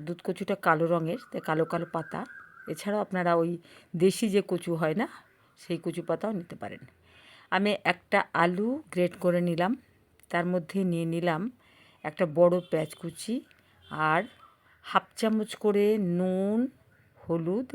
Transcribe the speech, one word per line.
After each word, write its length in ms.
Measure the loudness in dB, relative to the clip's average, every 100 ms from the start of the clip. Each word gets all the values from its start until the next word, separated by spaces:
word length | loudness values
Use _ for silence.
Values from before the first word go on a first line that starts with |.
দুধ 160 | -4 -8
কচুটা 300 | -6 -4 -2 0
কালো 300 | 4 4 4
রঙের, 340 | 2 0 -4 -6
তাই 100 | -8
কালো 240 | -2 0
কালো 220 | 0 -2 -4
পাতা। 280 | -6 -6 -8 -10 -14 -20 -18 -12
এছাড়াও 320 | -8 -4 -2
আপনারা 320 | -2 0 2
ওই 160 | 4 2 -2 -10 -20 -8 2
দেশি 300 | 2 4 2
যে 120 | 2 2
কচু 240 | -2 -2
হয় 200 | 0 0
না, 120 | 0 -2 -6 -20 _ _ _
সেই 180 | -8 -6
কচু 200 | -6 -6
পাতাও 300 | -4 -2 -2
নিতে 240 | -6 -8 -12
পারেন। 260 | -12 -14 -20 _ _ -20 -20 -20 -2
আমি 200 | 0 2 0
একটা 340 | 0 -2 0 0 2
আলু 360 | 2 2 2 -2 -4 -4
গ্রেট 240 | -2 -2 0
করে 240 | 0 2
নিলাম, 320 | 2 2 0 0 -6 _ _ _ -4
তার 180 | -2 0
মধ্যে 320 | 0 -2 -2
নিয়ে 220 | 0 0 0
নিলাম 360 | 0 0 0 -2 -10 _ -20 -20 _
একটা 200 | -8 -2 0
বড় 280 | 6 6 6 0
পেঁয়াজ 220 | -2 -2
কুচি 400 | -6 -12 -10 -6 -6 -6 -20 _ _ -12 -2 2
আর 160 | 2 0 -10 -20 _ _ _
হাফ 220 | -2 0 0 -4
চামচ 340 | -2 0 -4 -4
করে 280 | 0 2 2 2
নুন, 600 | 0 0 0 0 0 0 -2 -6 _ _ _ _
হলুদ, 480 | -4 -4 -2 -4 -4